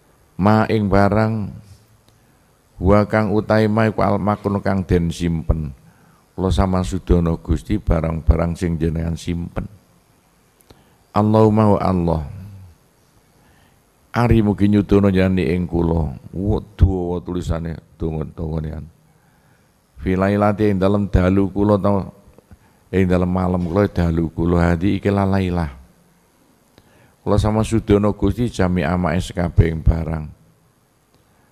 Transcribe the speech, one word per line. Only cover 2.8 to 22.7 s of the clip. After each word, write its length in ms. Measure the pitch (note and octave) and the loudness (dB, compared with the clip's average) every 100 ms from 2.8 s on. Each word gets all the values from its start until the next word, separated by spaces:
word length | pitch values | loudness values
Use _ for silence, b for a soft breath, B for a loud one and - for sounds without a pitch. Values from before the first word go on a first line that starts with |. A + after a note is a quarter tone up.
wa 160 | F2+ G2+ G2+ | 2 2 2
kang 240 | A2 G#2+ | 0 0
utahe 380 | G#2+ - A2 G#2+ | -2 0 2 2
ma 180 | G#2+ A2 | 2 0
iku 180 | G2 G2 | 0 0
al 160 | G2+ | 0
makun 380 | F#2+ G#2 G2+ G2 | -2 -2 -2 -2
kang 240 | G2 G2 F2+ | -2 -2 0
den 240 | F2+ E2+ | 0 0
simpen. 640 | - F2 E2 - E2 D#2 C2+ b b b b b - | -2 -2 -2 -2 -2 -6 -12 b b b b b -4
Kula 120 | F#2 | -2
sama 320 | F2 F#2+ F#2 F2+ | 0 0 0 -2
sudono 560 | F#2 - F2+ E2+ E2 | -4 0 2 2 -2
Gusti 400 | - D2+ - G#2 | -2 -4 -2 -4
barang-barang 720 | - E2 D#2+ D#2+ - D#2+ E2+ | -2 -2 -2 0 0 0 -2
sing 240 | E2 F2 E2 | -2 -4 -2
jenengan 400 | E2 D#2+ E2 E2 | -2 -2 -4 -6
simpen. 480 | - E2+ F2 - G2+ - _ _ _ _ _ _ _ _ b b b b _ G2 | -6 -6 -8 -10 -12 -16 _ _ _ _ _ _ _ _ b b b b _ 0
Allahumma 580 | G#2+ A2 A2 G#2+ G#2+ | 2 4 4 4 4
wa 80 | G2 | 4
Allah. 420 | F#2 F#2 E2+ D#2+ D2 F#2+ F#2+ - - - _ _ _ _ b b b b b b _ _ _ | 2 0 0 -2 -4 -12 -18 -20 -20 -20 _ _ _ _ b b b b b b _ _ _
Ari 320 | - A#2 A#2 G#2 | -2 2 4 4
mugi 220 | F#2+ G#2 | 2 2
nyudono 460 | G#2 F2+ G2+ G2+ | 2 4 4 4
jenengan 260 | F#2 F#2+ F#2 | 2 2 2
ing 240 | C#2+ F2+ F2 | 0 -2 -2
kula. 420 | E2+ E2 E2 D#2 - - - | -2 0 0 -2 -8 -12 -6
Waduh, 800 | G2+ G#2+ - - G2+ F#2 F2 F2 | -2 -4 -6 0 2 2 -4 -6
wa 20 | |
tulisane 560 | F2 F2+ E2 E2 E2 D#2 - - | -6 -6 -4 -6 -6 -10 -16 -10
donga-dongane. 880 | E2 D#2+ D2+ - D#2+ D#2+ D#2 D#2 D#2+ - b b b b b b b b _ - | -6 -6 -8 -8 -8 -6 -8 -10 -14 -20 b b b b b b b b _ -8
Fi 100 | - F#2 | -4 0
lailati 500 | F#2+ G#2 G#2 G2+ G#2+ | 0 2 0 2 0
ing 80 | F#2+ | 2
dalem 300 | F#2+ G2+ G2+ | 0 0 0
dalu 420 | F#2 F2+ G2 G2 | 2 2 2 0
kula 300 | G2 G#2 G#2 | 0 0 2
ta, 320 | G2+ G2+ E2+ - - - _ b b | 0 -2 -4 -14 -20 -20 _ b b